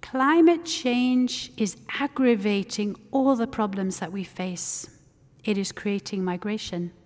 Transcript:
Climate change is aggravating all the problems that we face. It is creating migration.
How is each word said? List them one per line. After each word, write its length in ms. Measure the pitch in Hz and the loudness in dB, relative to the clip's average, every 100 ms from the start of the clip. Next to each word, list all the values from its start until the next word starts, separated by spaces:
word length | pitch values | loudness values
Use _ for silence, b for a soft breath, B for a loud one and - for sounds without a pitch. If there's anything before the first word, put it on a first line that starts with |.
Climate 640 | - 262 262 330 330 339 - | -6 0 4 8 8 6 0
change 840 | - 254 240 254 254 254 - - - | -4 0 2 4 4 2 -2 -10 -4
is 180 | 214 - - - | -4 -4 -10 -6
aggravating 960 | 277 - 254 226 202 202 185 - 208 190 - | -4 2 4 4 2 0 -2 -4 -4 -6 -4
all 240 | 269 269 254 | 2 2 2
the 100 | 226 | 0
problems 540 | - 214 196 190 180 | -2 -2 -2 -4 -4
that 140 | 165 | -8
we 100 | 196 | -8
face. 640 | 180 - 185 175 - - - - _ _ _ _ | -10 -8 -8 -6 -6 -8 -10 -16 _ _ _ _
It 140 | - 202 | -4 -2
is 160 | 190 | -2
creating 500 | - 208 202 - 196 | -6 -4 -4 -4 -4
migration. 680 | 185 180 208 214 - 175 175 - | -2 -4 -6 -6 -6 -6 -8 -10